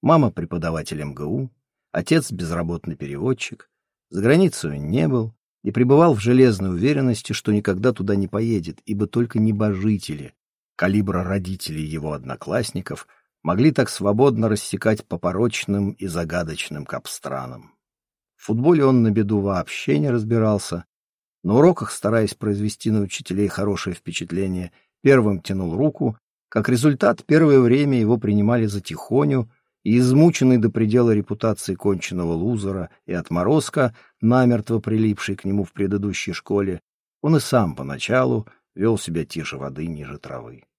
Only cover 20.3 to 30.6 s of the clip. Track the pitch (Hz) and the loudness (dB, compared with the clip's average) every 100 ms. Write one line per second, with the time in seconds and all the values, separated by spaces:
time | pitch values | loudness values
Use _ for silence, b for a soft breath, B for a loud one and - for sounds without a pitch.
20.3 | 113 110 104 - 85 - _ _ _ _ | 2 2 0 -2 -10 -10 _ _ _ _
21.3 | _ 87 113 165 175 101 - 104 113 104 | _ 0 6 6 4 -4 -4 0 0 0
22.3 | - 110 101 104 - 117 107 98 - - | -2 -4 -2 -4 -4 -2 0 -2 -8 -6
23.3 | 92 101 - 104 92 - 87 - 82 90 | -2 -2 -2 -4 -2 -6 -8 -10 -10 -6
24.3 | 87 98 90 87 _ _ _ 135 135 107 | -4 -4 -4 -8 _ _ _ 4 4 4
25.3 | 98 - 95 90 87 151 - 135 107 _ | -2 -4 -4 -4 0 -2 0 -4 -6 _
26.3 | _ _ - 107 123 147 135 202 113 - | _ _ -2 0 2 2 2 2 0 2
27.3 | 151 156 139 120 127 143 127 107 120 110 | 4 6 6 6 4 2 2 2 2 2
28.3 | 104 104 120 110 101 - 160 - 127 147 | 2 2 2 0 -4 -10 -14 -2 0 2
29.3 | 135 113 _ _ _ - 117 127 131 165 | 0 -4 _ _ _ 0 4 6 6 6
30.3 | 165 131 127 | 6 4 6